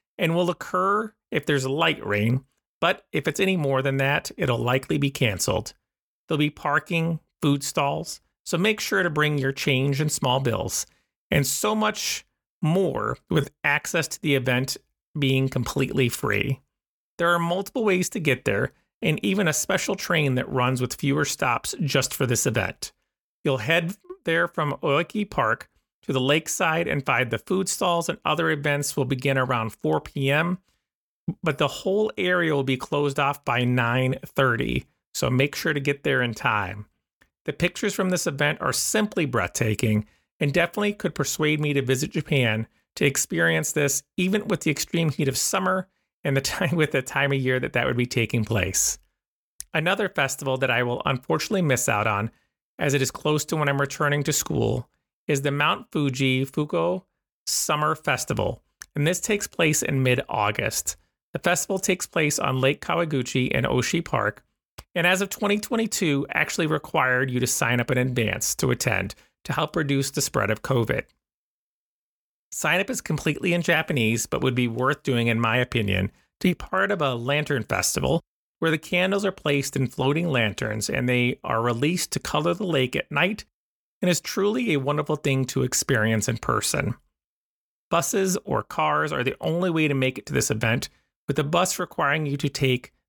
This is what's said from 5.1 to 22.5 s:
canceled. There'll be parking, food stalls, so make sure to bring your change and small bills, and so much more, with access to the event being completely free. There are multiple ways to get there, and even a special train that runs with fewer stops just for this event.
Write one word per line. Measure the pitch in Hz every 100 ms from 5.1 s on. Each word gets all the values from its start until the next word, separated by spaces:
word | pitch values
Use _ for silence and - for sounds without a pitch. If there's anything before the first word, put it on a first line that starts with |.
canceled. | 135 117 92 - 101 - - _ _ _ _ _
There'll | 156
be | 147
parking, | 143 151 147 - 170 165 160 - _
food | 147 143
stalls, | - - 143 151 165 - _ _ -
so | 165
make | 202 214
sure | - 196
to | 185
bring | 151 151 147
your | 135
change | 135 - 131 139 139
and | 156
small | - 135 127
bills, | 135 104 - - - _ _ _ _
and | - 139
so | - 214 214
much | 214 208 - - - _ _ _
more, | 151 175 185 123 107 123 _
with | 160 135 -
access | 147 147 - 170 -
to | -
the | 160 139
event | 123 127 135 - - _ _ 151
being | 139 131 135
completely | 131 123 - 131 - 123
free. | - 113 101 101 135 _ _ _ _ _ -
There | 170
are | 175
multiple | 170 180 196 -
ways | 220 180 180
to | -
get | 147 127 -
there, | 98 127 - _ _
and | - 151
even | 202 190 180
a |
special | 156 - 196 - 190
train | - 170 147 127
that | -
runs | 131 123 127
with | 127 -
fewer | 143 139 147
stops | - 131 117 - 359
just | 156 139 123
for | - 127
this | 120
event. | 135